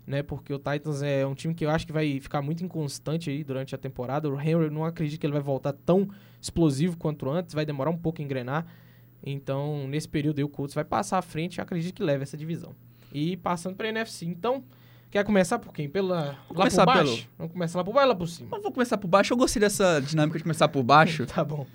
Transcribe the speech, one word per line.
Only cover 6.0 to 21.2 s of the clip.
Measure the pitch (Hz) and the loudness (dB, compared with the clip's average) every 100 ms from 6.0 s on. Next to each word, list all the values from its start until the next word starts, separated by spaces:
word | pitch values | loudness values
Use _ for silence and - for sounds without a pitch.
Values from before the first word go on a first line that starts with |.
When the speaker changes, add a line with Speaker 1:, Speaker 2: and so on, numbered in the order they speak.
| 202 - - - | 2 -4 -20 -14
Speaker 1:
explosivo | - - 165 131 175 170 | -6 2 4 4 0 0
quanto | 160 151 131 | -4 -4 -2
antes. | 160 180 | -2 -4
Vai | 151 151 | -4 -4
demorar | 143 135 | -2 -2
um | 170 | -2
pouco | 170 160 | -4 -4
a | |
engrenar. | 143 131 123 143 165 - - - - _ | -4 -4 -2 -4 -4 -12 -20 -20 -20 _
Então, | - 139 - 135 143 147 135 | -8 -8 -4 -4 -4 -4 -4
nesse | 143 - | -6 -4
período | 160 143 147 | -2 0 0
aí, | |
o | 147 | -2
Colts | - 139 | -4 -6
vai | - | -4
passar | 156 226 202 190 | -2 -2 0 -2
à | |
frente | 175 156 170 175 | -2 -4 -6 -6
e | |
acredito | 190 180 170 | -6 -4 -4
que | 185 | -2
leve | 175 139 | 0 0
essa | 139 151 | -2 -8
divisão. | 156 170 170 - - - - | -8 -8 -10 -18 -20 -20 -12
E | 143 156 185 | -4 -4 -2
passando | 185 175 185 190 | -2 -2 -4 -6
pra | 220 | -4
N | 220 | -4
F | 220 | -6
C. | - 170 | -6 -8
Então, | 170 226 269 - - - - - | -4 -2 -2 -4 -20 -20 -20 -4
quer | 202 | 0
começar | 202 202 175 233 | 4 4 4 2
por | - | -4
quem? | - 143 | -8 -4
Pela, | 190 185 180 143 135 - | -2 0 0 -2 -6 -8
Speaker 2:
Vamos | |
Speaker 1:
lá | 165 | 2
Speaker 2:
começar | 214 208 | 4 6
Speaker 1:
por | 190 | 6
baixo? | 254 147 | 6 4
Speaker 2:
pelo | 117 - - | 0 -6 -10
Speaker 1:
Vamos | 165 | -10
começar | 180 170 175 | -4 -4 -2
lá | |
por | 175 | 0
baixo | 247 269 | 4 4
ou | |
lá | 202 | 4
por | 170 | -2
cima? | - 117 | -8 -10
Speaker 2:
Vamos | 453 415 | -8 -4
começar | 269 247 196 | -2 0 0
por | 180 | 4
baixo. | 196 202 | 4 6
Eu | 247 | 4
gostei | 262 233 | 4 4
dessa | 202 202 190 160 | 2 4 4 4
dinâmica | 139 160 151 160 | 2 2 2 2
de | |
começar | 165 151 151 | -2 2 4
por | 143 | 4
baixo. | 123 143 185 156 | 6 8 8 4